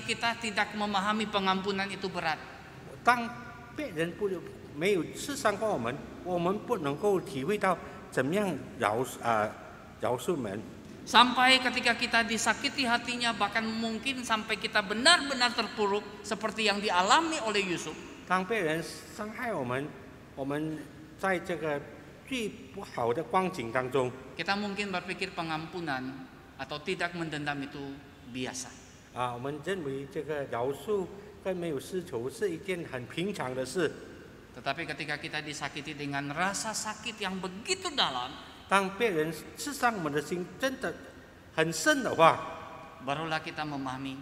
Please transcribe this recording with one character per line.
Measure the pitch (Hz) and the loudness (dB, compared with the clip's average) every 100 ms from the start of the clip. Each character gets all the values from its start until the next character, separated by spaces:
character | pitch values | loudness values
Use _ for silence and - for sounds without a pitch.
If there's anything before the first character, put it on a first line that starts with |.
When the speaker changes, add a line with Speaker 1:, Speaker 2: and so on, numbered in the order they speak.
| - | 0
Speaker 1:
kita | 220 233 220 | 0 0 0
tidak | 226 202 208 214 | -2 0 0 0
memahami | 208 202 202 214 208 | 0 2 2 2 2
pengampunan | 208 190 190 190 196 196 | 2 4 2 2 -2 -2
itu | 190 190 | -2 -4
berat. | 175 165 151 - - - - - - | -2 -2 -2 -4 -16 -16 -16 -16 0
Speaker 2:
当 | - 233 233 - - - - | 6 6 4 -6 -12 -14 -12
别 | - 294 | -8 -6
人 | 160 165 | 0 -2
不， | 170 202 180 - - - 143 | 0 -2 -2 -6 -12 -12 0
没 | 180 | 2
有 | 196 143 - | 4 2 -4
刺 | - | -6
伤 | 277 220 190 | 2 2 4
过 | 220 | 2
我 | 165 | 2
们， | 117 143 - - | 0 -2 -6 -8
我 | 175 180 | -2 2
们 | 170 208 | 2 0
不 | - 233 | 0 0
能 | 143 | 0
够 | 143 202 190 | 2 4 4
体 | - 139 | 2 -4
会 | 135 208 | 0 2
到 | 190 170 - - - | 2 2 -2 -12 -4
怎 | - | 0
么 | 131 190 | 2 2
样 | 202 139 117 - | 2 -2 -6 2
饶， | 104 110 127 - | 2 4 0 0
啊， | 117 110 107 - - - - - | 2 4 2 -2 -14 -16 -16 -4
饶 | 110 123 | 0 0
恕 | - 165 | 0 -2
人。 | 113 101 98 - - - | -2 -4 -8 -12 -14 -14
Speaker 1:
Sampai | - 226 247 240 254 262 | 4 8 8 8 8 8
ketika | 254 254 240 | 6 2 2
kita | 226 240 226 | 2 2 2
disakiti | 220 220 233 214 277 - 254 | 2 2 2 2 0 0 2
hatinya, | 233 233 240 240 220 | 2 0 0 0 2
bahkan | 202 226 | 2 0
mungkin | 220 220 226 220 254 254 | 0 -2 -2 -2 -2 -4
sampai | 233 220 214 208 | 0 0 0 -2
kita | 220 214 | 2 2
benar-benar | 196 214 277 349 285 262 240 | 2 4 6 6 6 2 2
terpuruk | 226 208 - 208 202 202 - | 2 -2 2 2 2 -2 -10
seperti | - 220 214 208 | -6 -2 -2 2
yang | 214 202 | 2 4
dialami | 208 180 190 285 330 320 | 4 4 8 8 6 0
oleh | 220 208 | 2 2
Yusuf. | 196 165 156 160 - - - | 2 0 -2 -8 -10 -10 0
Speaker 2:
当 | 185 | 2
别 | 190 226 | 2 2
人 | 165 160 | 2 0
伤 | 165 - - - 214 | -2 -10 -12 -10 -8
害 | 220 247 | -6 -4
我 | 185 | -2
们， | 123 127 151 - - - - | 0 -2 -2 -8 -16 -18 -14
我 | - | -6
们 | 135 143 156 156 - - - - | -2 -2 -2 -4 -10 -14 -18 -2
在 | 190 180 | 0 0
这 | 175 170 | 0 -2
个 | 156 143 - - - - - | 0 -2 -4 -16 -18 -16 -6
最 | 262 208 | -2 -2
不 | - - 196 | -6 -12 -10
好 | 196 - 117 | -8 0 0
的 | 123 | 2
光 | 160 185 185 | 2 2 2
景 | - 117 | 0 -2
当 | 123 127 | -2 2
中， | 135 123 123 - - | 2 2 -2 -12 -6
Speaker 1:
Kita | 165 202 | -2 0
mungkin | 208 196 202 | 0 -2 -2
berpikir | 180 180 180 185 - | -2 -4 -4 -4 -4
pengampunan | 165 156 160 185 165 131 127 131 131 - - - | -4 -4 -4 -6 -2 -2 -2 -8 -12 -16 -16 -10
atau | 135 147 | -8 -6
tidak | 147 180 175 | -2 0 0
mendendam | 170 160 151 147 143 | -2 -4 -2 -2 -4
itu | 139 147 139 139 - - 123 | -4 -8 -8 -10 -14 -18 -10
biasa. | 123 123 - 113 - - - - | -6 -4 -4 -10 -12 -18 -20 -12
Speaker 2:
啊， | 117 123 | -4 -4
我 | 120 | -2
们 | 135 147 | -6 -6
认 | 151 190 | -4 -4
为 | 139 135 139 | -2 -6 -6
这 | 165 | -8
个 | 139 151 | -4 -4
饶 | 131 117 127 | -2 0 0
恕 | 139 - 208 175 - - - | -2 0 0 0 -8 -14 -8
跟 | 196 185 | -4 -2
没 | 170 | -2
有 | 139 | -4
私 | - 185 | -4 -6
仇 | 160 117 123 | -4 -4 -4
是 | 135 208 | -2 -2
一 | 160 | -2
件 | - 180 143 | -4 -4 -2
很 | 131 120 | -6 -6
平 | - 190 | -2 -2
常 | 196 131 | -2 -2
的 | 127 | -2
事。 | 131 185 151 - - - - - - - | -2 2 0 0 -12 -16 -16 -18 -18 -8
Speaker 1:
Tetapi | 131 139 160 | -4 -2 -2
ketika | 147 151 147 | -4 -4 -4
kita | 165 156 | -4 -4
disakiti | 147 147 139 151 143 | -4 -4 -4 -4 -8
dengan | 147 143 139 143 | -6 -2 -2 -2
rasa | 143 185 196 220 | 0 0 0 -2
sakit | 208 214 214 240 220 | -2 -4 -6 -8 -4
yang | 196 190 | -2 -2
begitu | 185 185 233 370 359 | -4 -4 0 0 0
dalam, | 277 175 131 123 - - - - | 2 2 2 -4 -8 -14 -10 4
Speaker 2:
当 | 196 190 190 | 4 4 2
别 | 233 | 2
人 | 165 156 160 - - | 4 2 0 -8 -8
刺 | 294 | -6
伤 | 269 247 | 2 2
我 | 220 | 2
们 | 156 | 0
的 | 147 | 0
心 | 147 180 180 - | 0 -2 -4 -2
真 | 262 262 | -2 0
的 | 180 151 - - - - - | -4 -6 -12 -18 -20 -20 -6
很 | - 160 | 2 2
深 | 160 311 294 | 4 4 6
的 | 196 | 4
话， | 117 160 120 - - - - - - | 8 10 8 0 -8 -12 -14 -16 -8
Speaker 1:
barulah | 131 143 160 156 | -2 -2 0 -2
kita | 156 156 | -2 -4
memahami | 151 143 135 127 135 135 | -4 -4 -4 -4 -6 -8